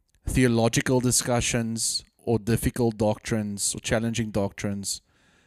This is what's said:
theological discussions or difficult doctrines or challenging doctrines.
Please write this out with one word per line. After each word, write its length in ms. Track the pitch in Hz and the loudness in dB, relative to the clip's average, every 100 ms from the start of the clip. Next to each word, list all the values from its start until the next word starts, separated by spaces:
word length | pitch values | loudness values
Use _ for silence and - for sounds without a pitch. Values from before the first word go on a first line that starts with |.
| _ _ - | _ _ -2
theological 720 | - 127 117 113 - - 127 | 2 4 4 4 2 2 2
discussions 1040 | 123 113 - 120 117 123 113 113 - - - _ | 2 0 0 0 0 -2 -2 -4 -4 -4 -8 _
or 140 | - 113 | 0 0
difficult 580 | 101 113 131 - 117 107 | 2 0 2 0 0 2
doctrines 800 | 107 107 - 113 104 101 - | 0 0 -2 -2 -2 -4 -4
or 60 | - | -4
challenging 500 | - 120 117 113 110 | -2 -2 0 -2 -2
doctrines. 720 | 104 101 - 104 101 98 - - _ _ _ | -2 -2 -4 -6 -6 -6 -8 -12 _ _ _